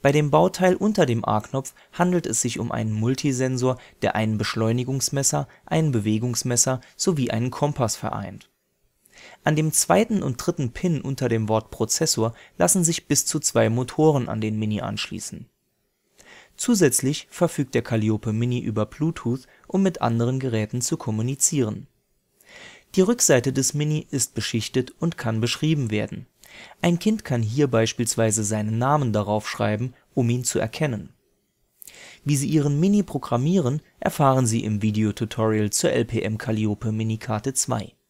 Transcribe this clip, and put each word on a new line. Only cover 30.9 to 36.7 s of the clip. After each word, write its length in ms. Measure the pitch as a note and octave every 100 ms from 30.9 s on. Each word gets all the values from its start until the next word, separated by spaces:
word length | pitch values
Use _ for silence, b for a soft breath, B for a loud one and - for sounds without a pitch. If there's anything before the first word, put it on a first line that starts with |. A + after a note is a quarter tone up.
| G#2+ - _ _ _ _ _ _ _ B B B B
Wie 140 | C#3+ C#3+
Sie 100 | C#3+
Ihren 320 | D3+ C#3+ C#3+
Mini 240 | F#3 G#3
programmieren, 800 | F#3+ C#3 - A#2+ C#3+ F#3+ B2+ D3+ b b
erfahren 480 | - - C#3 C3 A#2+
Sie 160 | A2+
im 180 | G#2+ G#2
Videotutorial 920 | A2 G#2+ G#2+ G2 A2 - A2 A2 G#2
zur 200 | - D#3
L 140 | B2+ A#2
P 160 | A#2+
M 160 | G#2+ A2
Calliope 560 | - A2 G#2+